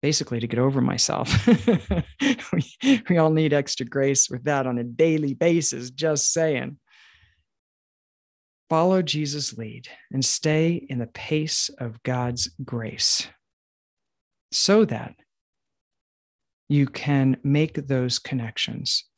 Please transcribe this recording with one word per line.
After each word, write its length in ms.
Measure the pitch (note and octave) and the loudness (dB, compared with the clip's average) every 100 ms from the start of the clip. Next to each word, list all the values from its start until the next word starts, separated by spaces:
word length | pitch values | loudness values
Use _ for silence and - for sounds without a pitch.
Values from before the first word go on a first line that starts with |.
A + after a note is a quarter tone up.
basically 380 | C#3+ D3+ - A#2 | 0 -2 -4 -6
to 80 | A#2 | -2
get 140 | A2+ | 2
over 200 | C3 C3+ | 2 2
myself. 680 | B2 - - - - - - | 0 0 0 -2 0 2 4
<laughs> 0 | A#3+ - F#3+ - F3 - - C#4 A#3+ - | 4 4 0 0 -4 -4 -2 0 0 -2
We, 500 | E3+ - - C4 B3+ - | -2 -2 -2 2 2 4
we 100 | F3 | 4
all 120 | D#3 | 4
need 220 | D#3 D#3 | 4 2
extra 320 | C#3+ C#3 - | 2 0 -6
grace 460 | A#2+ C#3 C3+ C3+ - | -4 0 2 2 0
with 140 | B2 | 0
that 240 | C3+ C#3+ B2+ | -2 0 0
on 100 | A#2+ | -2
a 60 | |
daily 500 | A#2+ A#2 E3 D#3 D3 | -4 2 2 4 0
basis, 560 | C3 E3+ E3+ D3 - B2 | 0 2 2 0 -4 -10
just 420 | C3 D#3+ D3 - | -4 -2 0 0
saying. 460 | E3 D#3+ C3+ C3 C#3+ _ _ - _ _ _ _ _ _ _ _ _ _ _ _ _ _ _ _ | 0 0 0 -4 -12 _ _ -20 _ _ _ _ _ _ _ _ _ _ _ _ _ _ _ _
Follow 320 | D#3+ F3 F#3+ | 2 4 2
Jesus' 540 | D#3+ D3+ D3+ D3 C#3 A2 | 0 -2 -4 -6 -8 -8
lead 300 | A2 A#2 A#2+ - _ | -12 -14 -20 -20 _
and 120 | C3 | -4
stay 600 | C3 - D#3 D#3 E3 E3+ - | -2 0 0 2 2 0 -4
in 100 | B2+ | -8
the 80 | A2+ | -8
pace 600 | - - D#3 D#3 - - - | -10 -4 -2 -2 -4 -6 -6
of 240 | A#2+ A2+ | -10 -8
God's 480 | - B2+ B2 B2 - - | -4 -2 -4 -4 -6 -8
grace 640 | C3+ A#2+ A2 - - - - _ _ _ _ _ _ _ _ _ _ _ _ | -8 -8 -8 -4 -2 -2 -4 _ _ _ _ _ _ _ _ _ _ _ _
so 320 | - - G#3 G#3+ | -2 4 4 4
that 280 | A2+ A#2+ - _ _ _ _ _ _ _ _ _ _ _ _ _ _ _ | 0 -10 -16 _ _ _ _ _ _ _ _ _ _ _ _ _ _ _
you 180 | D3 C#3 | 2 2
can 500 | - - C#3 C3+ B2+ | -2 0 2 2 0
make 420 | C#3+ D3 D#3 - C#3+ | 0 2 0 -2 -2
those 320 | C3 B2 - | -2 0 -4
connections 840 | - B2 A#2 - - A2 - - - | -4 -6 -6 -6 -6 -6 -4 -4 -6